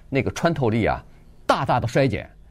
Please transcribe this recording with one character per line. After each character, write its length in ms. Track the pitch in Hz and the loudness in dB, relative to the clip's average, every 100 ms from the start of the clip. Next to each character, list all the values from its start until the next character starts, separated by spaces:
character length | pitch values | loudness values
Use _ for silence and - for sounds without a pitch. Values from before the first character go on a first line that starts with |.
| - | -4
那 160 | 135 | -2
个 80 | 95 | -2
穿 220 | - 170 | 0 -2
透 160 | 156 120 | 0 0
力 160 | 113 90 | 2 0
啊， 180 | 64 - - - - - | -2 -6 -20 -20 -12 -2
大 200 | 175 - | 0 2
大 120 | 127 | 0
的 100 | 113 | 0
衰 200 | 156 135 | 2 0
减。 220 | 95 - - - | 0 -10 -20 -20